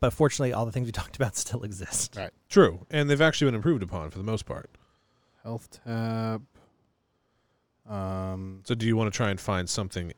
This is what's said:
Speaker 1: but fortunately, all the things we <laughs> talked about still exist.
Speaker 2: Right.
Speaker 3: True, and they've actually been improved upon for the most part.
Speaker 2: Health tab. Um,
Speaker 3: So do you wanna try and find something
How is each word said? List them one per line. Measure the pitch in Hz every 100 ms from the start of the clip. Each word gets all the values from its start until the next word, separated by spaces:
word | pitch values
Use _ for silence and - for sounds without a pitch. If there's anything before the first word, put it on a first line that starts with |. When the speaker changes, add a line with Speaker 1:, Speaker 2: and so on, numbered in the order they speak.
Speaker 1:
but | 127
fortunately, | - 147 - 127
all | 117
the | 117
things | 127 120
we |
<laughs> | 107
talked | - -
about | 120 -
still | - 123
exist. | 107 92 - - - 104
Speaker 2:
Right. | 92 - -
Speaker 3:
True, | 202 131 87 -
and | 151 143
they've | 143
actually | 160 - 143
been | 113
improved | 160 139
upon | 90 92 76
for | 95
the |
most | 104 110 -
part. | 64 - - _ _ _ _ _ _
Speaker 2:
Health | 113 117 - -
tab. | 120 113 113 113 110 110 131 _ _ _ _ _ _ _ _ _ _ _ _ _ 110
Um, | 101 95 95 95 95 95 95
Speaker 3:
So | -
do | 117 113
you | 113
wanna | 110
try | - 110
and | 95
find | - 95 90
something | - 95 95 85